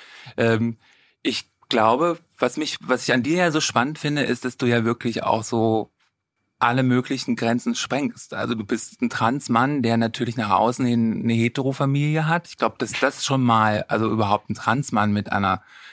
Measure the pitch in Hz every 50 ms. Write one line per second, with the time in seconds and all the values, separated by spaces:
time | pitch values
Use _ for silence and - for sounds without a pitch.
0 | - - - - - - - - 117 117 113 110 117 117 113 - _ _ _ _
1 | _ _ _ _ _ - - - - - _ _ _ _ - 117 107 113 117 131
2 | 160 175 170 160 - _ _ - - 123 - 151 151 147 - - - - 127 120
3 | - - 123 127 117 135 165 180 180 175 147 156 151 - - 123 120 143 156 -
4 | - 151 147 147 131 117 123 123 - 127 - - 131 120 120 117 110 113 117 -
5 | - 123 110 - - 110 117 113 110 - - 117 113 113 110 110 - - _ _
6 | _ _ _ _ _ _ _ _ _ _ _ _ 113 117 120 131 131 127 123 127
7 | 127 - 135 123 - - 120 113 117 117 120 120 - 117 117 - - - 131 135
8 | 147 120 - - - - - - 107 117 120 110 104 98 123 107 - - - -
9 | - 117 - - 117 113 127 147 - - 117 113 123 139 147 143 117 113 117 113
10 | 117 113 113 - 123 123 117 - 110 104 98 92 104 117 123 - 131 123 120 117
11 | 113 113 104 - - 117 117 113 113 120 - - 131 131 135 - 143 139 139 143
12 | 147 151 151 160 156 156 165 175 165 - - - 123 113 - _ 127 107 - -
13 | - 139 139 - - - 139 131 127 120 113 110 107 107 107 101 - - - 110
14 | 113 110 - 110 107 101 104 104 - _ 110 - - - 110 135 143 - - 110
15 | 104 107 104 104 104 - - 101 101 95 92 101 - - - - - -